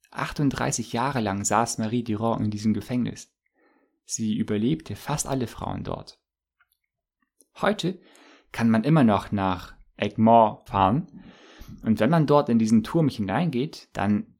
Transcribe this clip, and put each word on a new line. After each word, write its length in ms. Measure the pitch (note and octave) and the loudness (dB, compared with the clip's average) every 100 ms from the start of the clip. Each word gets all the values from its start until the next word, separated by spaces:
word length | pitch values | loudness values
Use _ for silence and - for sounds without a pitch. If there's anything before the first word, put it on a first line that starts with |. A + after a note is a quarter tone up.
| _ | _
Achtunddreißig 840 | - C#3 - C#3 - B2 - A2 | -10 -8 -2 0 0 -2 -4 -6
Jahre 260 | A#2 C3 C3+ | -4 -2 -2
lang 240 | G#2+ G2 | -2 -2
saß 340 | G2+ G#2 A#2 - | 0 2 0 -2
Marie 240 | A2 B2 | -2 -2
Durand 400 | A2+ G#2 A2+ A2 A2 | -2 -2 -2 0 -2
in 40 | |
diesem 220 | G#2 A2 | -2 -2
Gefängnis. 640 | G2+ - B2 A2 - - _ _ _ _ _ _ _ | -2 -2 -4 -4 -6 -16 _ _ _ _ _ _ _
Sie 320 | - - A2 G#2+ | -12 -6 -2 -2
überlebte 600 | G#2+ G#2 A#2 D#3+ - G2+ | -2 -2 0 -2 -6 -12
fast 320 | - D3 - | -6 -6 -4
alle 180 | C3+ A#2 | -4 -6
Frauen 380 | - F#2 G1+ | -8 -10 -8
dort. 340 | - - - - _ _ _ _ _ _ _ _ _ _ _ _ _ - | -8 -8 -12 -20 _ _ _ _ _ _ _ _ _ _ _ _ _ -4
Heute 400 | - G#3+ E3 F#3 _ - - - _ | -2 -2 -4 -8 _ -20 -20 -20 _
kann 180 | - A#2 | -2 2
man 140 | A2+ | 2
immer 200 | A#2+ D#3+ | 4 4
noch 260 | A#2 G2 - | 6 4 0
nach 460 | G2+ F#2+ F2+ - - - - | -2 -2 -2 -8 -20 -20 -6
Egmont 720 | G#2 - A2+ A#2 G#2+ - - | -4 2 6 8 6 2 -4
fahren 560 | G2 F#2+ C3 - - - - - - - - | 2 4 2 -2 -14 -20 -20 -20 -20 -20 -8
und 180 | - G#2+ | -2 0
wenn 100 | A2+ | 2
man 160 | E3+ C#3 | 2 4
dort 220 | D3 C#3 | 2 4
in 100 | A#2 | 2
diesen 240 | A2 A2+ | 4 2
Turm 260 | G#2+ E3 D3 | 2 0 0
hineingeht, 840 | - F#2+ G#2 E3+ A#2+ D3+ - - | -2 -4 -2 -2 -2 -6 -8 -14
dann 420 | - G2+ G#2 - _ | -4 0 0 -2 _